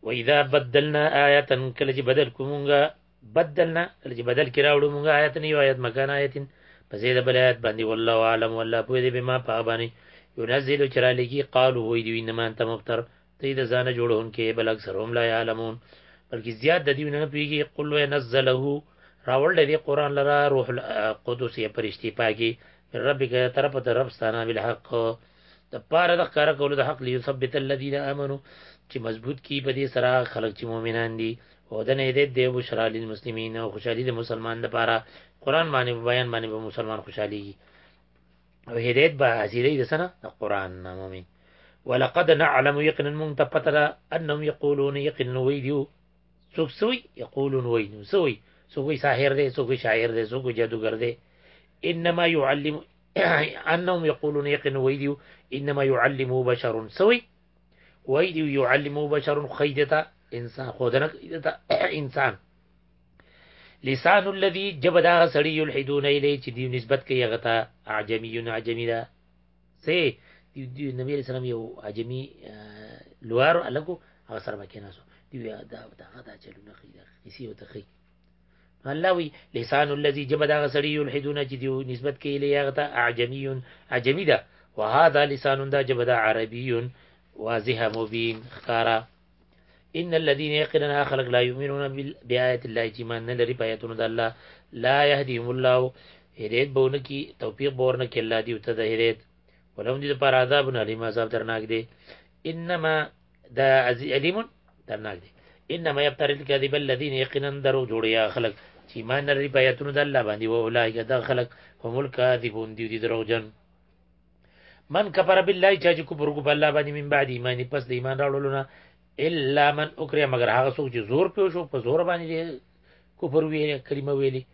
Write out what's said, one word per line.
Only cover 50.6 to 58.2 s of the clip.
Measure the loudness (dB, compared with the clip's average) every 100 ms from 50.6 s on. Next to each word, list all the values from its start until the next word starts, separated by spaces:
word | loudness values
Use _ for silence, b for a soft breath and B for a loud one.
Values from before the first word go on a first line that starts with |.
| 0 0 -2 -2
دی. | -4 -6 b b b b b _ -4
إنما | 0 0 2 2
يعلم، | 4 2 2 0 -6 -10 _ _ 0
<clears throat> | 2 4 0 -4 0
أنهم | 0 2 0 0
يقولون | 0 0 -2 0
يقين | 0 0 0
ويديو، | 0 0 -2 -4 b b b
إنما | -6 -2 0
يعلمه | 2 4 4 2 0 0
بشر | 2 0 0 -4 -6
سوي. | 2 4 4 0 _ _ _ _ b b b -2
ويديو | 0